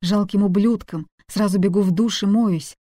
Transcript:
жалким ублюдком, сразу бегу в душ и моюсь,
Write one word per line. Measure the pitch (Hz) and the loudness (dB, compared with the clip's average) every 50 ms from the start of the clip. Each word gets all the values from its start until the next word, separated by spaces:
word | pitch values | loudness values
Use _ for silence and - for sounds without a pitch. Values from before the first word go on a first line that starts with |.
жалким | - 175 208 208 202 190 - 196 208 | -4 -2 0 0 0 0 0 0 0
ублюдком, | 196 180 202 202 233 233 196 - - - 160 156 - _ _ _ | 2 2 2 2 2 0 -2 -4 -8 -10 -10 -10 -12 _ _ _
сразу | - - 190 214 202 190 | -8 -4 -2 0 0 2
бегу | 196 180 202 175 208 | 2 0 2 2 2
в | 196 190 | 2 2
душ | 170 190 233 226 - - 208 | 2 0 0 -2 -2 -2 0
и | |
моюсь, | 196 202 233 233 202 175 156 - - - _ _ _ | 0 2 2 2 0 -2 -4 -6 -10 -16 _ _ _